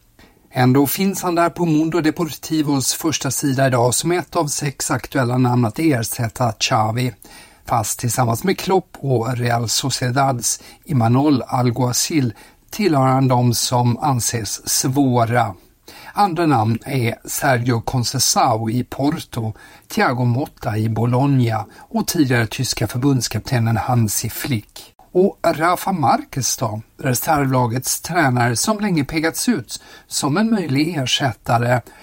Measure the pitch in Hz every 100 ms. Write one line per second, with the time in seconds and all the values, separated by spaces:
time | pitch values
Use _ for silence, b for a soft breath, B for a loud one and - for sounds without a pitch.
0 | _ _ b b b 127 127 135 143 -
1 | 196 185 180 170 170 165 170 151 160 170
2 | 156 156 160 - - 160 147 143 127 -
3 | 160 139 135 - 143 131 135 120 123 -
4 | 160 175 - 175 151 - 147 - - 135
5 | - 139 120 127 127 123 117 - 160 127
6 | 117 - 113 - 123 - - 123 107 117
7 | 127 - B B B B - 123 107 -
8 | 117 123 120 113 185 - - 190 - -
9 | 139 123 143 120 120 117 113 - 135 -
10 | 123 123 139 123 - - B B - 135
11 | 117 123 151 131 - 131 123 117 123 123
12 | - 165 127 - B B B - 196 143
13 | 131 131 135 123 123 113 - 123 123 117
14 | 147 123 - 117 104 - - - 143 135
15 | 135 120 113 120 110 95 _ _ - B
16 | B - 208 165 165 131 107 113 - 139
17 | 117 - - - 147 120 127 117 - 131
18 | 117 131 - 202 151 110 113 123 123 -
19 | 139 165 - - 110 - B B B -
20 | 190 123 123 120 160 - 123 107 110 113
21 | 120 123 143 135 117 110 101 B B 220
22 | 208 - 127 123 113 - 127 - 117 123
23 | 139 131 - 107 - 123 113 110 - 120
24 | 107 - 110 - - 113 - - - _
25 | - 180 196 - 170 156 165 175 - 185
26 | 127 220 - - 120 - 117 110 - -
27 | 143 123 - 151 135 131 120 123 - -
28 | - 170 139 123 120 113 - 214 208 165
29 | 135 160 160 165 - 190 - - B B
30 | B - 147 160 220 220 160 135 156 156
31 | 127 - 139 - - 120 117 123 - B